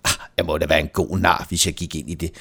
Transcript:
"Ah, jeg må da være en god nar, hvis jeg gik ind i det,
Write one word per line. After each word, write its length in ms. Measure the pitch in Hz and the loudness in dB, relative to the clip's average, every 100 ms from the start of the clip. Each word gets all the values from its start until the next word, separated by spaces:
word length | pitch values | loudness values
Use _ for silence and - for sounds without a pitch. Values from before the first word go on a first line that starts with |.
"Ah, 100 | - - - - | -2 -2 -4 -4
jeg 80 | 82 | -2
må 120 | 78 | 0
da 80 | 82 | 2
være 140 | 80 | 2
en 100 | 78 | 2
god 260 | - - 95 | 0 0 2
nar, 260 | 90 82 87 | 4 2 0
hvis 160 | 87 87 | 0 0
jeg 80 | |
gik 220 | - 85 80 | -2 -6 -6
ind 140 | 76 | -6
i 40 | |
det, 180 | 82 80 - | -6 -6 -8